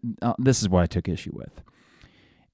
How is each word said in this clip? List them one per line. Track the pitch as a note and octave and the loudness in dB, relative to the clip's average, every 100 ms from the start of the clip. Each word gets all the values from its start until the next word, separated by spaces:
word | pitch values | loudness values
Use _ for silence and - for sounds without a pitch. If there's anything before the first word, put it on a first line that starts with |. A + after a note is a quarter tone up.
| A#2 - | 2 -4
uh, | A#2 - | -2 2
this | C3 B2+ | 2 4
is | G2+ | 4
what | F2+ | 4
I | F2 | 4
took | F2+ F#2 | 0 -4
issue | D#2+ - | -6 -8
with. | - - - - _ _ _ - _ _ _ _ | -12 -14 -18 -20 _ _ _ -20 _ _ _ _